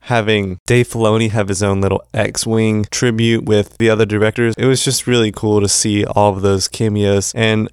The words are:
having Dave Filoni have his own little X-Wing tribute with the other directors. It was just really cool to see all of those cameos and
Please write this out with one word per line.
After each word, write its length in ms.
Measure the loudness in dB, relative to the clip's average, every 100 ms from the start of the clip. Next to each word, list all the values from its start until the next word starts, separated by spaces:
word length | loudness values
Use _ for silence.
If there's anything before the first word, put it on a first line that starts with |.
having 580 | -4 -2 2 0 -2 -8 0
Dave 220 | 2 2
Filoni 420 | 0 2 2 0
have 180 | 0 -2
his 120 | 0
own 200 | 0 0
little 220 | 0 -2 -4
X-Wing 720 | -4 -4 -4 -2 0 0 0 -4
tribute 540 | -2 -2 0 0 0 2
with 320 | 0 0 0
the 120 | 0
other 160 | 2 0
directors. 500 | 2 0 0 -2 0
It 80 | 0
was 180 | 0
just 240 | 0 -2 0
really 240 | 2 0
cool 280 | -2 0 2
to 60 | 2
see 380 | 0 0 -2 -2
all 280 | 2 2
of 80 | 2
those 260 | 0 0 -2
cameos 640 | -2 -2 0 0 0 -2 -2
and 340 | 0 0 -2